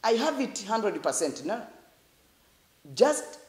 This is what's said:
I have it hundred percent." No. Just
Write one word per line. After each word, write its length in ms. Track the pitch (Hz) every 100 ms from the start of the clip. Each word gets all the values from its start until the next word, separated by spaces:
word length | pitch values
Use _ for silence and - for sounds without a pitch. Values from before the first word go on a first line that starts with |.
I 140 | 226 226
have 240 | 294 277
it 200 | 233 - 196
hundred 360 | 226 208 160
percent." 420 | 151 - 156 -
No. 160 | 147 233 - - - _ _ _ _ _ _ _ _ _ 147
Just 440 | 131 277 302 - -